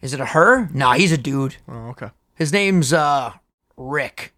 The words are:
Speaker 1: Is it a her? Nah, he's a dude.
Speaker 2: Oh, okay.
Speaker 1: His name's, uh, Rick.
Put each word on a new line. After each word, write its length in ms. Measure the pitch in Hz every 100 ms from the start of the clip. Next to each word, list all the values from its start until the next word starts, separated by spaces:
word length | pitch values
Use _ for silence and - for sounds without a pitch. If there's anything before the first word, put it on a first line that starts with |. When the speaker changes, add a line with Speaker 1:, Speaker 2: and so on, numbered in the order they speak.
Speaker 1:
Is 120 | 143
it 60 | 135
a 60 | 131
her? 440 | 156 185 262 202
Nah, 200 | - 135
he's 180 | 127 185
a 60 | 160
dude. 380 | 123 139 135 - -
Speaker 2:
Oh, 220 | 120 113
okay. 200 | 123 101 _ _ _
Speaker 1:
His 160 | 156
name's, 400 | 185 196 185 139
uh, 400 | 160 147 143 120 - _ _ _ _
Rick. 560 | 131 147 127 - -